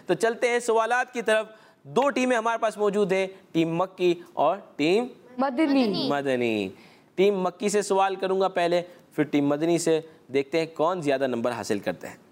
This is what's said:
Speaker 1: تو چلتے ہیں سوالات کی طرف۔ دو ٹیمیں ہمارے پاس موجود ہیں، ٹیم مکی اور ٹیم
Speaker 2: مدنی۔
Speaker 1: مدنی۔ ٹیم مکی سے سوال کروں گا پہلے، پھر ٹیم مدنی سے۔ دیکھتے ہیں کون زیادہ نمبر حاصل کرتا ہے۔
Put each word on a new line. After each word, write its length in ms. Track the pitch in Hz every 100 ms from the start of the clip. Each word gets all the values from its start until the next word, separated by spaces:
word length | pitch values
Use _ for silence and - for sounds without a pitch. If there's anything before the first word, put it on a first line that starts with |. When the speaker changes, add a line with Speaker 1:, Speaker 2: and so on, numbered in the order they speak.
| -
Speaker 1:
تو 80 |
چلتے 360 | 175 226 220 247
ہیں 80 | 240
سوالات 540 | 233 226 220 247 254
کی 100 | 247
طرف۔ 240 | 214 220 214 - - _
دو 280 | 139 147 277
ٹیمیں 260 | 254 254 240
ہمارے 220 | 226 226
پاس 180 | 226 202
موجود 360 | 208 202 196
ہیں، 140 | 190 190 - -
ٹیم 240 | 165 165 165
مکی 380 | 185 - 180 170 -
اور 240 | - 143 196 - -
ٹیم 300 | 151 202 247 - - -
Speaker 2:
مدنی۔ 720 | 269 247 311 277 233 180 -
Speaker 1:
مدنی۔ 600 | 143 139 127 120 110 95 - - - _
ٹیم 280 | - 190 196
مکی 260 | 180 175 202
سے 140 | 208
سوال 340 | 196 196 196 190
کروں 240 | 190 190
گا 80 | 185
پہلے، 340 | 185 170 175 175 - - -
پھر 80 |
ٹیم 240 | 143 147 143
مدنی 300 | 147 165 170
سے۔ 220 | 165 160 160 - -
دیکھتے 260 | 135 139 165
ہیں 80 | 160
کون 360 | 165 156 185
زیادہ 240 | 143 135 135
نمبر 240 | 120 120
حاصل 280 | 117 95 101
کرتا 320 | 98 85 65
ہے۔ 60 | - _